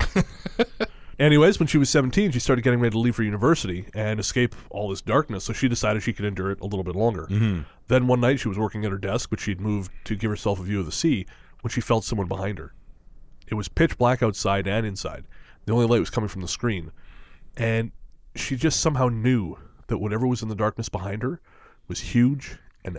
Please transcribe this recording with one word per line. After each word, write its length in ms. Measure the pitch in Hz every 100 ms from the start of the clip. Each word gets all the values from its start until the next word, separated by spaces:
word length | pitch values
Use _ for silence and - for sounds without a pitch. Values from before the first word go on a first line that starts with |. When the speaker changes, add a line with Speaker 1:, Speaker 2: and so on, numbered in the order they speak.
| - 196
Speaker 1:
<laughs> 1040 | - - - - 226 - 220 - - -
Anyways, 400 | 147 147 160 -
when 80 | 156
she 100 | 156
was 120 | 135
seventeen, 420 | 151 131 190 208
she 80 | 123
started 240 | - 123
getting 160 | 120 120
ready 140 | 120
to 60 | 110
leave 160 | 120 117
for 60 |
university 640 | 107 104 120 165 95 92 110
and 260 | 104 107 107
escape 360 | 98 - 120 - -
all 180 | - 107
this 120 | 123
darkness, 420 | - 110 - 98
so 100 | -
she 140 | 113 131
decided 340 | 120 110 107
she 120 | 120
could 120 | 110 104
endure 240 | 95 95
it 80 | 98
a 20 |
little 200 | 98 101
bit 120 | 90 87
longer. 320 | 117 95 80
Speaker 2:
Mm-hmm. 320 | 98 110 90 71 - -
Speaker 1:
Then 180 | 127 127
one 140 | 123
night, 180 | 120 139
she 80 | 113
was 100 | 98
working 280 | 107 110 104
at 60 |
her 60 | 98
desk, 320 | 98 113 -
which 120 | 107
she'd 200 | - 90
moved 300 | 107 104 92 - -
to 100 | 104
give 160 | 107
herself 280 | 104 107 98
a 40 |
view 160 | 92 101
of 60 | 85
the 40 |
sea, 360 | - 165 120 85 - - -
when 80 | 117
she 120 | -
felt 240 | - 113 -
someone 220 | 110 90
behind 300 | 95 98 101
her. 160 | - - - - - - - - -
It 60 |
was 140 | 107 101
pitch 300 | - - -
black 240 | 120 127
outside 440 | 113 101 101 98 95
and 160 | 107 110
inside. 400 | 101 - 76 - - - - -
The 80 |
only 120 | 117 117
light 140 | 117
was 100 | 87
coming 200 | - 107
from 120 | 98
the 60 | 92
screen. 440 | - 120 98 80 - - - - - - -
And 360 | 113 113 113 - - - - -
she 200 | - 131
just 240 | 156 -
somehow 300 | 165 135 127
knew 480 | 113 120 123 87 - - - -
that 120 | -
whatever 260 | 104 107 127
was 160 | 123
in 80 | 110
the 60 | 104
darkness 340 | 107 - 113
behind 320 | - 90 107
her 180 | 120 170 _ - - _ -
was 120 | 90
huge 580 | - 120 123 139 - - - -
and 140 | -